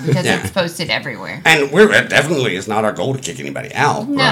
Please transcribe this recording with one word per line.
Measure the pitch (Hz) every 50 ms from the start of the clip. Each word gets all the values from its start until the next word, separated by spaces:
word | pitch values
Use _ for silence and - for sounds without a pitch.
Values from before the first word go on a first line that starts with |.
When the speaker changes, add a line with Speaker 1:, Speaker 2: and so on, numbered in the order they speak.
| 131
Speaker 1:
because | - 143 139 -
Speaker 2:
<laughs> |
Yeah. | 117 92 -
Speaker 1:
it's | - -
posted | - 196 175 170 170 - 165 -
everywhere. | 113 120 113 143 113 92 95 78 95 190 170
Speaker 2:
And | 165 160 151 143 139
we're, | 143 190 214 208
it | 202 123 123 120
definitely | - 123 143 151 170 139 123 104 90
is | 95 98
not | 107 104 110 110
our | 107
goal | 85 82 92 131 131
to | 135
kick | - - 85 -
anybody | - 69 - - - - -
out. | - 139 147 - - - 277
Speaker 1:
No, | 285 269 262 -